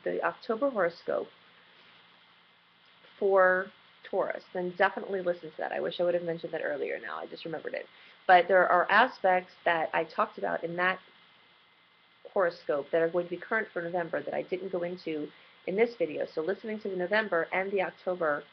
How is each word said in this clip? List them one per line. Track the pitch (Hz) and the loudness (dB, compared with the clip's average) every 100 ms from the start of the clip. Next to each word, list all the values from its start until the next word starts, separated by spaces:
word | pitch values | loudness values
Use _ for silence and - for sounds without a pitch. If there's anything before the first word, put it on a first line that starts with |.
the | 180 175 | -8 -4
October | 170 - - 220 277 | -4 -4 -6 -2 -2
horoscope | 233 170 - - 139 - - _ - _ - - - _ _ _ _ _ _ _ _ _ _ - - | 0 -2 -2 -4 -4 -6 -12 _ -20 _ -20 -20 -20 _ _ _ _ _ _ _ _ _ _ -20 -4
for | 202 196 185 185 196 - _ _ - | 2 6 6 4 0 -10 _ _ -6
Taurus, | 196 147 - - | -4 -2 -4 -8
then | 185 180 180 | -6 -4 2
definitely | 196 220 208 196 | 2 0 -6 -4
listen | 180 175 160 | -2 -4 -6
to | - | -10
that. | 73 | -6
I | - | -4
wish | 156 170 | -4 -2
I | |
would | 175 | 0
have | 175 | 0
mentioned | 175 165 165 | -2 -6 -6
that | 160 | -6
earlier | - 143 101 - | -4 -4 -4 -6
now. | 107 80 | -8 -10
I | - | -10
just | - 165 | -12 -10
remembered | 156 - | -10 -8
it. | - - - - - - | -10 -10 -16 -20 -4 8
But | 180 175 | 8 8
there | 185 175 | 6 6
are | 175 - | 4 6
aspects | 202 254 - 190 185 185 - | 6 4 2 2 2 0 -6
that | 175 165 160 | -2 0 0
I | 165 | -2
talked | 165 - - - | -2 -2 -4 -4
about | 190 170 | -4 -4
in | 165 170 | -4 -2
that | 180 185 - - _ _ _ _ _ _ _ _ _ _ - | 0 -2 -6 -20 _ _ _ _ _ _ _ _ _ _ -6
horoscope | 208 175 170 - 147 139 | 0 0 0 -4 -4 0
that | 165 | 2
are | 165 | 2
going | 175 | 0
to | 175 | -2
be | 175 | -6
current | - - - | -4 -4 -4
for | 180 | -6
November | 170 180 165 151 | -4 -4 -2 -4
that | 143 | -4
I | 147 | -6
didn't | - 185 190 | -4 -6 -6
go | 185 | -6
into | 175 180 - 156 151 - - - - | -6 -6 -6 -6 -8 -12 -20 -14 -6
in | 190 | 0
this | 233 - | 0 0
video. | 160 139 139 | -4 -2 -6
So | - | -4
listening | 160 202 220 214 | -4 -4 -6 -8
to | 208 | -6
the | 185 | -4
November | 180 214 214 170 160 | 0 0 0 0 0
and | 180 196 | -2 -2
the | 202 | -2
October | 170 - - 180 160 147 - | -4 -6 -6 -2 -2 -2 -6